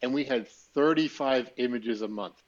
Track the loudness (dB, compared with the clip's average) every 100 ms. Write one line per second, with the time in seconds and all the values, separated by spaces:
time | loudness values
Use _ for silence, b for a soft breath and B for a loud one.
0 | -2 -2 0 -2 -4 -14 _ 2 4 4
1 | 2 0 0 0 0 -2 -2 -2 -4 -4
2 | -4 -6 -10 -10